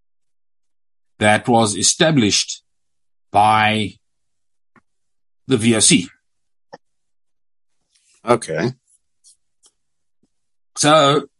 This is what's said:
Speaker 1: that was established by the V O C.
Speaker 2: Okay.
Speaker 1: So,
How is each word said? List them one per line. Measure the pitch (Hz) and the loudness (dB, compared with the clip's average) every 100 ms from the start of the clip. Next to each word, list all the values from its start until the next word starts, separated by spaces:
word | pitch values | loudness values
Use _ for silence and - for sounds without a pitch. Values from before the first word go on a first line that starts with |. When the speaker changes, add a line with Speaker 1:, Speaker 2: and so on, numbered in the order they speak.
| _ _ _ _ _ _ _ _ _ _ _ - | _ _ _ _ _ _ _ _ _ _ _ -4
Speaker 1:
that | 107 107 - | 0 0 2
was | 117 110 95 | 0 0 -2
established | 107 - 160 151 104 - - - _ _ _ _ _ _ _ | -4 0 0 2 0 -2 -6 -10 _ _ _ _ _ _ _
by | 101 107 107 107 107 98 - _ _ _ _ _ _ _ _ _ _ _ _ _ _ - | 0 2 2 2 -2 -6 -10 _ _ _ _ _ _ _ _ _ _ _ _ _ _ -6
the | 131 | -2
V | 113 110 | 0 0
O | |
C. | - - 87 _ _ _ _ _ _ - _ _ _ _ _ _ _ _ _ _ _ _ _ _ | 2 0 -2 _ _ _ _ _ _ -20 _ _ _ _ _ _ _ _ _ _ _ _ _ _
Speaker 2:
Okay. | 110 113 - 80 110 - _ _ _ _ _ _ _ _ _ _ _ _ _ _ _ _ _ _ _ - | -4 -4 -2 -6 -6 -8 _ _ _ _ _ _ _ _ _ _ _ _ _ _ _ _ _ _ _ -4
Speaker 1:
So, | 147 156 139 151 - _ | 0 2 2 0 -4 _